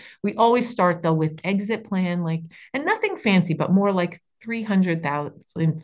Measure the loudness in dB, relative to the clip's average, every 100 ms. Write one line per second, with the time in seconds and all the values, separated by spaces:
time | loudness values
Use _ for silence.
0 | -20 -6 -6 2 4 4 0 2 2 2
1 | 0 2 0 -2 -2 -2 -2 -4 -4 -2
2 | 0 0 -2 -4 -6 -16 -10 -6 -2 -2
3 | -2 -2 2 4 4 0 2 2 4 2
4 | -2 -6 _ _ -10 -8 0 2 2 0
5 | -2 -4 -6 -12 -16 -2 -2 -2